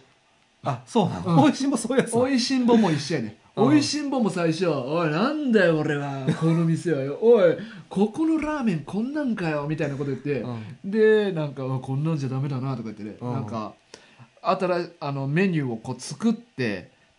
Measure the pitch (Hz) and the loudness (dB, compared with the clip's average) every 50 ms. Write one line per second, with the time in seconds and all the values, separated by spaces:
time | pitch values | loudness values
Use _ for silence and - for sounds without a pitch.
0 | - _ _ _ _ _ _ _ _ _ _ _ - 139 135 - - - - 240 | -14 _ _ _ _ _ _ _ _ _ _ _ -6 -6 -6 -6 -8 -2 0 0
1 | 190 - - 185 180 185 170 170 269 302 - - 262 277 233 226 - 226 262 262 | 2 2 -2 -4 -2 4 6 6 6 6 4 2 0 -2 -2 -2 -2 0 0 0
2 | - - - 233 254 269 277 247 226 - 269 262 247 233 240 226 220 180 160 143 | 0 2 0 0 2 2 2 0 0 0 0 0 4 4 6 6 6 4 2 0
3 | - - 175 143 117 104 - - _ _ _ - 208 262 302 302 285 - - 302 | -2 -2 -4 -4 -4 -6 -10 -14 _ _ _ 2 4 6 6 4 4 2 -2 -4
4 | 294 277 277 262 226 190 165 180 170 165 160 - 190 175 151 135 123 131 151 170 | -4 -2 0 0 0 0 0 0 0 0 0 0 0 0 0 -2 -2 -2 -2 0
5 | 175 156 151 160 208 269 302 311 302 262 226 214 185 170 160 156 151 147 147 143 | 0 0 0 0 0 0 0 -2 0 2 4 6 6 6 4 2 0 0 -2 -2
6 | 143 143 139 139 135 165 151 - 160 165 165 165 170 165 165 147 - 170 156 135 | -4 -6 -6 -4 -2 -2 -2 0 0 2 2 2 2 2 0 0 0 -2 -2 -2
7 | 135 139 143 - - 226 240 226 185 170 147 - - - - 185 151 - - 185 | -2 -4 -4 0 4 6 6 8 6 4 4 2 -4 -10 -16 -18 -18 -8 -2 0
8 | 202 220 - - 320 320 320 311 294 302 302 294 254 226 180 156 131 - - 196 | 0 0 0 -2 0 0 0 0 -2 -4 -4 -2 -2 -2 -2 -2 -4 -6 -6 -4
9 | 226 262 285 311 294 254 220 196 180 165 151 147 143 147 156 151 160 139 139 131 | -4 -4 -4 -4 -4 -2 -4 -2 -2 -2 -2 -2 -2 -4 -4 -4 -4 -4 -4 -4
10 | 143 139 135 131 - 143 147 127 113 123 120 113 110 104 - - - 196 196 220 | -4 -4 -6 -6 -4 -4 -4 -4 -4 -6 -8 -10 -10 -12 -14 -12 -10 -4 0 4
11 | 214 220 214 214 208 196 185 160 151 147 131 139 131 127 131 131 131 - 131 135 | 6 6 6 4 4 0 -2 -2 -4 -4 -6 -6 -4 -4 -4 -4 -4 -4 -4 -2
12 | 147 160 165 151 135 131 131 131 135 151 139 127 127 139 139 113 110 110 101 101 | -2 -2 -2 -2 -2 -4 -4 -4 -4 -4 -4 -4 -4 -4 -6 -6 -8 -10 -10 -10
13 | 101 107 98 - 117 123 123 113 107 104 117 113 107 98 - - _ _ - - | -12 -12 -12 -10 -8 -6 -6 -6 -6 -6 -6 -8 -8 -8 -12 -16 _ _ -20 -20
14 | - _ _ _ 120 - _ _ - - 185 190 190 180 180 175 175 165 - _ | -20 _ _ _ -20 -20 _ _ -4 -2 -2 0 0 -2 -2 -2 -4 -6 -10 _
15 | 160 143 139 139 135 135 143 165 196 196 175 156 139 127 117 113 - 120 127 117 | -8 -6 -6 -4 -4 -2 0 0 2 2 2 0 -2 -2 -4 -6 -8 -10 -10 -10
16 | - - 151 - - 233 226 226 - _ _ - 127 113 101 92 85 - _ _ | -10 -14 -10 -2 0 0 0 0 -4 _ _ -6 -4 -4 -4 -6 -10 -14 _ _
17 | _ _ _ | _ _ _